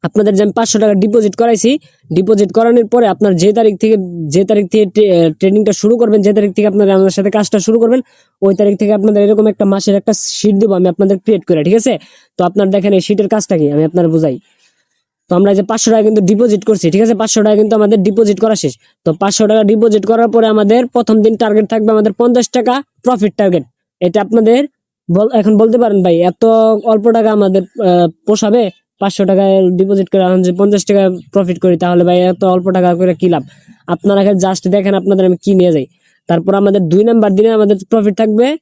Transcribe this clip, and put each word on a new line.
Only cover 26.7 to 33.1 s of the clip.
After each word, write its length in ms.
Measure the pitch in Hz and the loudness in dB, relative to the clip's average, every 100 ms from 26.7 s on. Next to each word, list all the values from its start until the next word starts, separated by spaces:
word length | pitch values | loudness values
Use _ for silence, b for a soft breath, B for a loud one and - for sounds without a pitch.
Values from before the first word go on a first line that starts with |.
| 214 | 0
অল্প 280 | 226 220 226 | 0 0 2
টাকা 200 | 226 220 | 0 0
আমাদের, 300 | 214 196 190 | 0 2 0
আহ, 460 | 180 - 196 175 170 - - | -4 -4 0 2 0 -2 -4
পোষাবে? 440 | 208 208 240 208 _ _ _ | -2 0 0 -2 _ _ _
পাঁচশো 260 | 196 - 196 | -6 -2 0
টাকায় 440 | 190 196 190 180 | 2 2 2 2
ডিপোজিট 400 | 180 190 196 185 | 0 0 0 0
করে 140 | 196 | 0
এখন 200 | 185 185 | 0 0
যদি 140 | 180 180 | 0 0
পঞ্চাশ 280 | 202 202 - | 0 0 0
টাকা 240 | 202 190 180 - | 0 0 -2 -4
প্রফিট 280 | 202 185 175 | -4 -2 -2
করি, 180 | 180 175 | 0 0
তাহলে 260 | 180 175 | 0 0
ভাই 180 | 175 180 | 2 2
এত 220 | 180 180 | 0 0
অল্প 280 | 190 185 180 | 0 0 0
টাকা 240 | 185 180 175 | 0 0 0
করে 180 | 180 | -2